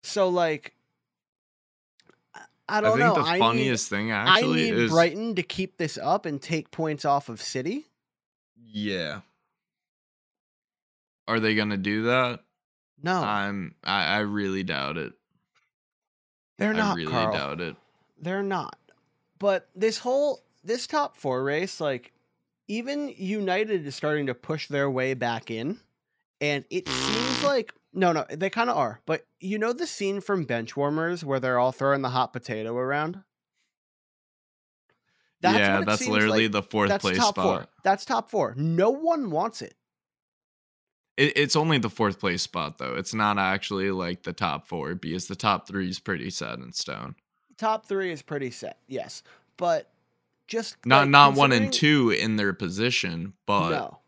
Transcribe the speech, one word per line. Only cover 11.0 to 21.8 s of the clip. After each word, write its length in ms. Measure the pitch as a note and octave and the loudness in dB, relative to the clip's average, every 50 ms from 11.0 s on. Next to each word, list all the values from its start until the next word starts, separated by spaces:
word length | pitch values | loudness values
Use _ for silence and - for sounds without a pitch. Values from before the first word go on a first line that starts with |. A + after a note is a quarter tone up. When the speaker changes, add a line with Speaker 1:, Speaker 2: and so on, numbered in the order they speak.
| _ _ _ _ _ - | _ _ _ _ _ -2
Speaker 2:
Are 120 | A2+ A2+ | -2 0
they 140 | A2 A2 G#2+ | 2 2 2
gonna 220 | G#2+ G#2+ G#2 G2+ | 2 0 0 -2
do 260 | G2 F#2+ G#2 G#2 G#2+ A2 | -2 -2 -2 -2 0 0
that? 360 | A#2+ B2 B2+ B2+ A#2+ A#2+ - _ _ _ _ _ _ _ _ _ _ _ _ | 2 2 2 2 0 -2 -8 _ _ _ _ _ _ _ _ _ _ _ _
Speaker 1:
No. 200 | C#3+ E3+ F#3 F#3 | -4 -2 -2 0
Speaker 2:
I'm, 520 | D#3 G2+ G#2 G2+ G2 G2+ G2+ G2+ F2+ C2+ - _ - | 0 0 0 -2 -2 -2 -4 -6 -8 -8 -12 _ -6
I, 200 | - F#2+ G2+ F2 | -2 -2 0 0
I 120 | D2 G2 G#2 | 0 0 0
really 420 | G#2+ G#2 G#2 G#2 G2+ F#2+ F#2+ G2 F#2+ | 0 -2 -2 -2 -2 -2 -2 -2 -4
doubt 320 | F2+ E2 C#2 C#2 C#2 D#2 | -4 -4 -4 -4 -4 -4
it. 160 | E2 C#2+ - - _ _ _ _ _ _ _ _ _ _ _ _ _ _ _ _ _ _ _ _ _ _ _ _ _ _ _ _ - | -6 -8 -8 -10 _ _ _ _ _ _ _ _ _ _ _ _ _ _ _ _ _ _ _ _ _ _ _ _ _ _ _ _ -4
Speaker 1:
They're 120 | G3+ G#3+ | -2 -2
Speaker 2:
I 60 | A3 | 0
Speaker 1:
not, 200 | A3 G#3+ G3+ F#3+ | 0 0 0 0
Speaker 2:
really 140 | - D#2+ D#2 | -2 -4 -2
Speaker 1:
Carl. 220 | - A#2+ A2 G#2+ | -2 0 0 0
Speaker 2:
doubt 280 | G#2 E2 C#2 C#2 D2 D#2+ | 0 -2 -4 -4 -6 -6
it. 160 | F2 E2 C#2 _ _ _ _ _ _ _ _ _ | -6 -8 -8 _ _ _ _ _ _ _ _ _
Speaker 1:
They're 220 | D#3 E3+ F#3 G3 | -8 -6 -4 -4
not. 360 | G3+ G3 G3 F3 C#3+ - - _ _ _ _ _ _ _ _ _ _ _ _ _ | -4 -4 -4 -4 -6 -6 -12 _ _ _ _ _ _ _ _ _ _ _ _ _
But 300 | G3 G3+ F#3+ F3+ - _ _ | 0 0 0 0 -4 _ _
this 240 | F#3 G#3 A3+ G#3+ - | -2 -2 -2 -2 -2
whole, 460 | - B3 B3+ C#4 D4 D4 B3+ - _ _ _ _ | -4 -2 0 0 0 0 -2 -4 _ _ _ _
this 240 | _ E3 A3+ B3 - | _ -6 -6 -6 -4
top 300 | - - D4+ C#4+ - _ | -4 -2 -2 -2 -2 _
four 260 | - - C#3+ B2+ B2+ | -8 -4 -4 -2 -2
race, 380 | C3+ C#3 C#3+ D#3 F3+ F#3+ - - | -2 -2 -2 -2 -4 -4 -6 -4